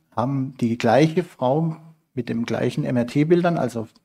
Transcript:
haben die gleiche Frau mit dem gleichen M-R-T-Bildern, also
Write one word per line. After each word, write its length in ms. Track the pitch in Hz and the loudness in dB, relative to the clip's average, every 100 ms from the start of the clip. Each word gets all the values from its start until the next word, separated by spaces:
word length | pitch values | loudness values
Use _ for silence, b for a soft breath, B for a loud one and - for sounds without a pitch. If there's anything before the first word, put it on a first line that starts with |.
| _ | _
haben 420 | - 123 139 131 - | -4 -2 -2 -4 -4
die 200 | 120 117 | -2 0
gleiche 460 | 117 120 160 165 | 4 4 4 2
Frau 520 | 170 - 123 143 165 160 - _ _ | -6 -4 0 0 -2 -6 -16 _ _
mit 140 | 127 120 | -8 -6
dem 180 | 117 117 | -6 -4
gleichen 380 | 113 127 135 | -2 -2 -2
M-R-T-Bildern, 720 | 139 123 120 143 151 175 175 160 | -2 -2 0 0 2 4 2 0
also 320 | 123 117 110 _ | -2 -4 -10 _